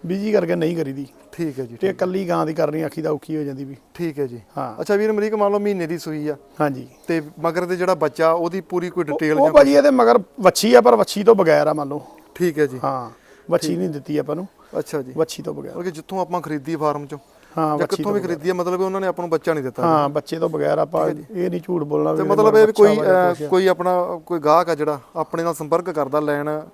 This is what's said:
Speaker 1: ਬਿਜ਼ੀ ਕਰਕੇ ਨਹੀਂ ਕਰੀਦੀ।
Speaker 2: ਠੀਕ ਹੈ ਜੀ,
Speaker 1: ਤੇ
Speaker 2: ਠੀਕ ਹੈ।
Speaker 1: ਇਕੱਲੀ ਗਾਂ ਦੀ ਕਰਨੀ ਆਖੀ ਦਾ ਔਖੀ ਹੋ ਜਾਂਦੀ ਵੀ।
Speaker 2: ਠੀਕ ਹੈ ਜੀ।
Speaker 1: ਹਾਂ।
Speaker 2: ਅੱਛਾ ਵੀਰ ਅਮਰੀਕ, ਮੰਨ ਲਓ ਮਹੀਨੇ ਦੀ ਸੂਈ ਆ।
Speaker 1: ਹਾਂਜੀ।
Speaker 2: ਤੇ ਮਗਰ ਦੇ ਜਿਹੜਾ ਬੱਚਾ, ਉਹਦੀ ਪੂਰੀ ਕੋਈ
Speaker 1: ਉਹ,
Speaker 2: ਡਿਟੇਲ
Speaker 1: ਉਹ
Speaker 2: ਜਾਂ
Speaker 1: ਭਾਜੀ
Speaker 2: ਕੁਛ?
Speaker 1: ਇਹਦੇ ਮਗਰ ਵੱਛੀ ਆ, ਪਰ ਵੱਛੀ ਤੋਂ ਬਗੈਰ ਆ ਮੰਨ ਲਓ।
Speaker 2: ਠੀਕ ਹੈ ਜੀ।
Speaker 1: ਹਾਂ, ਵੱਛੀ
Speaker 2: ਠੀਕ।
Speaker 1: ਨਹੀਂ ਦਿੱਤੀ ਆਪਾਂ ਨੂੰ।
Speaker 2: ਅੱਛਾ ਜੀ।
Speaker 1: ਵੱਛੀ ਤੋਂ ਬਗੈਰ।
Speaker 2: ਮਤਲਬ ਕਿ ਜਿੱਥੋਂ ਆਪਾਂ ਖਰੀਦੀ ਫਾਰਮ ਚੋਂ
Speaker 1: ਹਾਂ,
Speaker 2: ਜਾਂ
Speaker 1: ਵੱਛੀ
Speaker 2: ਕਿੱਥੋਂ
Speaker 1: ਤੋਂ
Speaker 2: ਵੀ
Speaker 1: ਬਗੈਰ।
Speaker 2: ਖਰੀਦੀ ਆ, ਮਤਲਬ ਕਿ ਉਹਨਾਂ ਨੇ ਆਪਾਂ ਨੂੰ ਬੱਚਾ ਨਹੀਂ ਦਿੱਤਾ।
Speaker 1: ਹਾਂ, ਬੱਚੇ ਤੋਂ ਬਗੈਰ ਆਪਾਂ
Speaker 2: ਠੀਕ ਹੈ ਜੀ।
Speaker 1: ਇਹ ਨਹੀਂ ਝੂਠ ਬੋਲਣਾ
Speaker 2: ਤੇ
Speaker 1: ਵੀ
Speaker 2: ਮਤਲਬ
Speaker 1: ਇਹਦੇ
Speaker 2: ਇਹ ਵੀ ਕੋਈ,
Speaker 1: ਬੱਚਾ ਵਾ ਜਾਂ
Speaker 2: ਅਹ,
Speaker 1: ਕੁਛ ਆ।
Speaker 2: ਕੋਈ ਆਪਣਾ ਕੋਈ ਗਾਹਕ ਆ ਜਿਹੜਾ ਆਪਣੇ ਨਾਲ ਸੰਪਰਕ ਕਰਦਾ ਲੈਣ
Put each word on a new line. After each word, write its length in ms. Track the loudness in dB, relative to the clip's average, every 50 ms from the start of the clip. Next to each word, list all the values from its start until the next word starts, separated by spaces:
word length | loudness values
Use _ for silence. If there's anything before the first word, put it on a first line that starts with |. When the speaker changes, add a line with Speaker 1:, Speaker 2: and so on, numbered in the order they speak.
| -6
Speaker 1:
ਬਿਜ਼ੀ 260 | -6 -6 -4 -2 2
ਕਰਕੇ 240 | 2 2 2 2 0
ਨਹੀਂ 220 | 0 0 -2 -2
ਕਰੀਦੀ। 300 | -2 -4 -4 -6 -10 -12 -14 _ -20 -20 -20
Speaker 2:
ਠੀਕ 280 | -8 -6 -6 -6 -4 -6
ਹੈ 40 | -8
ਜੀ, 80 | -10
Speaker 1:
ਤੇ 60 | -6
Speaker 2:
ਠੀਕ 60 | -4 -4
ਹੈ। 60 | -4
Speaker 1:
ਇਕੱਲੀ 380 | -2 -2 -4 -2 -2 -4 -4
ਗਾਂ 180 | -2 -2 -2 -2
ਦੀ 80 | -2 -2
ਕਰਨੀ 280 | -2 -2 -2 -2 -4
ਆਖੀ 200 | -6 -6 -6 -6
ਦਾ 100 | -4 -4
ਔਖੀ 260 | -4 -4 -6 -8 -6
ਹੋ 60 | -6 -6
ਜਾਂਦੀ 220 | -6 -8 -10 -12
ਵੀ। 120 | -14 -14 -18 _ _ _
Speaker 2:
ਠੀਕ 260 | -8 -8 -6 -4 -4
ਹੈ 80 | -6
ਜੀ। 140 | -6 -6 -14 -18 _ -10
Speaker 1:
ਹਾਂ। 240 | -8 -8 -8 -8 -10
Speaker 2:
ਅੱਛਾ 140 | -2 0 0
ਵੀਰ 140 | 2 2 0
ਅਮਰੀਕ, 240 | 0 0 0 -2 0
ਮੰਨ 180 | 0 0 2
ਲਓ 80 | 0 0
ਮਹੀਨੇ 280 | 0 -2 -2 -2 -4
ਦੀ 100 | -4 -6
ਸੂਈ 300 | -6 -6 -8 -8 -6 -4
ਆ। 80 | -6 -6 -8 -12 -20 -4 -2
Speaker 1:
ਹਾਂਜੀ। 260 | -2 -2 -2 -4 -10 -14 -20 _ -6
Speaker 2:
ਤੇ 140 | -4 -4 -4 -4 -6 -14 -4
ਮਗਰ 260 | -4 -2 -2 -2 -2
ਦੇ 100 | -2 -2
ਜਿਹੜਾ 200 | -2 0 0 0
ਬੱਚਾ, 360 | 0 0 -4 0 2 2 2
ਉਹਦੀ 300 | 4 2 0 -4 -4 -6
ਪੂਰੀ 280 | -8 _ -6 -4 -4 -4
ਕੋਈ 120 | -4 -4
Speaker 1:
ਉਹ, 40 | -4
Speaker 2:
ਡਿਟੇਲ 340 | -2 -2 -2 0 0 2 4
Speaker 1:
ਉਹ 60 | 4
Speaker 2:
ਜਾਂ 80 | 6 8
Speaker 1:
ਭਾਜੀ 180 | 6 6 8
Speaker 2:
ਕੁਛ? 60 | 6
Speaker 1:
ਇਹਦੇ 120 | 4 4 4
ਮਗਰ 300 | 4 4 4 4 4 2 0 _ _ 2
ਵੱਛੀ 340 | 2 2 4 4 2 6 6
ਆ, 80 | 8
ਪਰ 140 | 8 8 6
ਵੱਛੀ 280 | 4 2 0 -2 2 4
ਤੋਂ 120 | 4 6
ਬਗੈਰ 320 | 6 6 4 4 4 4
ਆ 60 | 0 0
ਮੰਨ 160 | -2 -4 -6
ਲਓ। 160 | -8 -10 -12 -14 -20 -20 _ _ _
Speaker 2:
ਠੀਕ 240 | -2 -2 -2 2 0
ਹੈ 60 | 0
ਜੀ। 140 | 0 0 -4 -4
Speaker 1:
ਹਾਂ, 260 | -4 -4 -4 -8 -10 -16 _ _ _ -20 -20 _ -2
ਵੱਛੀ 180 | -2 -2 0
Speaker 2:
ਠੀਕ। 100 | -2 -4
Speaker 1:
ਨਹੀਂ 120 | -2 -4 -4
ਦਿੱਤੀ 280 | -6 -8 -8 -4 -4
ਆਪਾਂ 180 | -4 -2 -4 -6
ਨੂੰ। 120 | -8 -8 -12 _ _ -20 _ -8 -8
Speaker 2:
ਅੱਛਾ 220 | -8 -6 -6 -8
ਜੀ। 100 | -8 -6 -4
Speaker 1:
ਵੱਛੀ 260 | -4 -4 -4 -4 -10 -10
ਤੋਂ 100 | -10 -10
ਬਗੈਰ। 180 | -10 -12 -12
Speaker 2:
ਮਤਲਬ 120 | -12 -8 -8
ਕਿ 80 | -8
ਜਿੱਥੋਂ 280 | -8 -10 -14 -10 -6 -6
ਆਪਾਂ 220 | -6 -4 -4 -6
ਖਰੀਦੀ 340 | -6 -6 -8 -6 -6 -6 -6
ਫਾਰਮ 300 | -2 -2 -2 -2 -4 -8
ਚੋਂ 140 | -12 -14 -16 _ _ _ _ _ _ -4
Speaker 1:
ਹਾਂ, 100 | -2 0
Speaker 2:
ਜਾਂ 100 | 0 0
Speaker 1:
ਵੱਛੀ 100 | -2 -2
Speaker 2:
ਕਿੱਥੋਂ 160 | -2 -2 -4 -4
Speaker 1:
ਤੋਂ 100 | -2 -2
Speaker 2:
ਵੀ 60 | -2
Speaker 1:
ਬਗੈਰ। 160 | -2 -4 -6
Speaker 2:
ਖਰੀਦੀ 140 | -4 -2 -2
ਆ, 40 | -2
ਮਤਲਬ 240 | -2 -2 -2 -2
ਕਿ 60 | -2 -2
ਉਹਨਾਂ 180 | -2 -2 -4
ਨੇ 60 | -4
ਆਪਾਂ 160 | -4 -4 -4 -4
ਨੂੰ 60 | -2
ਬੱਚਾ 240 | -4 -2 0 -2 -2
ਨਹੀਂ 100 | -2 -4
ਦਿੱਤਾ। 200 | -6 -4 -2 0
Speaker 1:
ਹਾਂ, 260 | 2 4 4 2 2
ਬੱਚੇ 300 | -2 -4 -4 -4 -6 -4
ਤੋਂ 100 | -4 -4
ਬਗੈਰ 280 | -2 -2 0 0 0
ਆਪਾਂ 320 | 0 0 0 0 0 0 0
Speaker 2:
ਠੀਕ 100 | -2 -6
ਹੈ 140 | -10 -10 -6
ਜੀ। 120 | -4 -4
Speaker 1:
ਇਹ 40 | -4
ਨਹੀਂ 120 | -4 -6
ਝੂਠ 220 | -6 -4 -4 -4 -4
ਬੋਲਣਾ 320 | -2 -2 0 0 0 0
Speaker 2:
ਤੇ 80 | 0 0
Speaker 1:
ਵੀ 60 | 2
Speaker 2:
ਮਤਲਬ 180 | 2 4 6
Speaker 1:
ਇਹਦੇ 140 | 6 8 8
Speaker 2:
ਇਹ 60 | 6
ਵੀ 60 | 6 8
ਕੋਈ, 160 | 6 6 6
Speaker 1:
ਬੱਚਾ 120 | 6 4
ਵਾ 60 | 4
ਜਾਂ 220 | 4 4 4 4 2
Speaker 2:
ਅਹ, 60 | 0
Speaker 1:
ਕੁਛ 60 | -2
ਆ। 60 | -2
Speaker 2:
ਕੋਈ 200 | 0 2 4 4
ਆਪਣਾ 540 | 4 2 2 0 0 0 0 0 -2 -6 -10 -6
ਕੋਈ 140 | -6 -6 0
ਗਾਹਕ 300 | 4 4 4 6 4 2
ਆ 60 | -2
ਜਿਹੜਾ 240 | -2 -2 -4 -4 -6 -8 -10 _
ਆਪਣੇ 280 | -6 -6 -4 -4 -4 -2
ਨਾਲ 100 | -4 -4
ਸੰਪਰਕ 360 | -4 -4 -2 -2 -2 -2 -2
ਕਰਦਾ 300 | -4 -4 -4 -2 -2 -2
ਲੈਣ 420 | 0 0 -2 -2 -2 -4 -6 -6 -8 -12